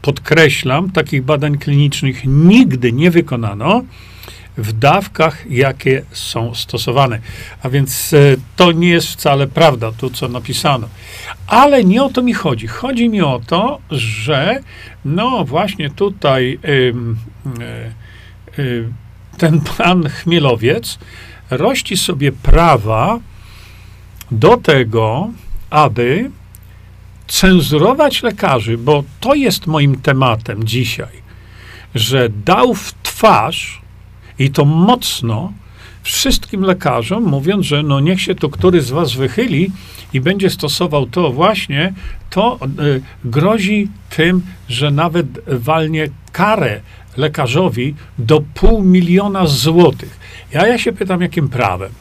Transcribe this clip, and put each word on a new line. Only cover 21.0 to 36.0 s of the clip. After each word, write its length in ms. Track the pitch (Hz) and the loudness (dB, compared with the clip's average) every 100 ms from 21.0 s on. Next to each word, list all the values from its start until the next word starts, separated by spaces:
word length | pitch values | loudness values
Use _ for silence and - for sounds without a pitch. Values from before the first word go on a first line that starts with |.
| - - - - - | -18 -20 -20 -20 -8
rości 460 | 127 196 269 - 185 | -2 0 -2 -4 -4
sobie 360 | - 156 143 | -4 -2 -2
prawa 840 | 135 - 160 170 131 104 110 151 233 - - - - - - - - - - - | 0 6 6 8 4 2 0 0 -2 -6 -20 -20 -20 -20 -20 -20 -20 -20 -20 -8
do 260 | 110 156 240 | 2 4 6
tego, 720 | 175 139 113 113 110 123 214 233 - - - | 4 2 2 0 0 -2 -6 -10 -10 -10 -2
aby 600 | 151 147 123 120 160 269 - - - - - - - - - - | 2 2 2 0 0 -2 -10 -20 -20 -20 -20 -20 -20 -20 -20 -8
cenzurować 960 | - 190 185 123 151 185 277 294 - | 2 4 4 4 2 2 4 2 2
lekarzy, 560 | 247 208 185 131 107 117 | -4 -2 0 0 0 -2
bo 260 | 123 147 143 - | 2 0 0 -8
to 140 | 233 | 0
jest 320 | 294 254 202 - | 2 2 -2 -2
moim 340 | 156 143 127 | 0 2 2
tematem 640 | 147 135 131 113 - 107 | 0 2 0 0 -6 -6
dzisiaj, 580 | 110 120 113 - 113 - - - - - - - - | -4 -2 -4 -6 -12 -14 -20 -20 -20 -20 -20 -20 -12
że 340 | - - 135 120 | -4 0 2 0
dał 460 | 107 101 190 254 | -2 0 4 4
w 200 | 220 - - | 0 -8 -12
twarz 800 | - - 220 135 117 - - - - - - - - - | -12 2 4 4 2 -4 -10 -14 -20 -20 -20 -20 -20 -2
I 120 | 139 | 0
to 140 | 143 | 2
mocno 880 | 147 160 190 247 - - 117 113 185 202 - - - - | 2 4 4 2 0 -4 -4 -4 -6 -12 -20 -20 -20 -14